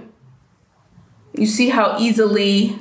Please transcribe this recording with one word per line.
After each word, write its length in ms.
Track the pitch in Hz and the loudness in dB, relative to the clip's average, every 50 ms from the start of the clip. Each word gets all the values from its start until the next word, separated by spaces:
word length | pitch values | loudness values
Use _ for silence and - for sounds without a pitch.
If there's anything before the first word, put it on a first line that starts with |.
| - - - _ _ - - _ _ _ _ _ _ _ _ _ _ _ _ - - _ _ _ _ _ - | -12 -18 -20 _ _ -20 -20 _ _ _ _ _ _ _ _ _ _ _ _ -20 -20 _ _ _ _ _ -4
You 140 | - 220 214 | -4 -2 -2
see 220 | - 226 247 247 | 0 0 0 2
how 280 | 269 247 214 196 - 202 | 2 2 0 0 0 -2
easily 800 | 226 240 220 220 220 208 202 208 202 202 202 196 220 233 - - | -2 0 0 0 0 2 0 0 0 2 2 2 0 0 -2 -6